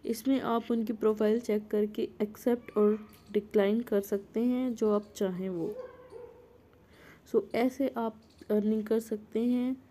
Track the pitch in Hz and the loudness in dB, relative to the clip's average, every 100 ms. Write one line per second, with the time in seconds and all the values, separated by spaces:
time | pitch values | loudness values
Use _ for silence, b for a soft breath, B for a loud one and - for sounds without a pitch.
0 | - 220 269 269 233 233 233 233 214 220 | -4 -4 0 0 0 -2 0 -2 -2 0
1 | 214 214 214 233 233 208 208 208 208 214 | 0 2 2 2 0 -2 0 0 0 -2
2 | - - 214 - 254 240 - - 208 214 | -6 -4 -6 -2 0 0 -2 2 4 2
3 | - - - 208 202 214 196 220 240 202 | -6 -20 -4 -4 2 2 4 2 0 -2
4 | 202 196 202 220 247 247 254 226 214 208 | 0 -6 -4 -2 0 0 -2 0 2 2
5 | 208 - 196 180 190 175 165 - - - | -2 -4 -4 -2 -6 -4 -6 -6 -14 -18
6 | - - - - - - - - - B | -20 -18 -20 -20 -20 -20 -20 -20 -20 B
7 | B B - 226 - 226 254 254 262 247 | B B 0 0 0 0 0 0 -2 -2
8 | 226 - - - - 214 208 214 208 226 | -6 -6 -20 -20 0 2 2 0 0 -2
9 | 220 214 214 220 240 247 247 262 - | 0 -8 -4 -2 0 0 0 -4 -10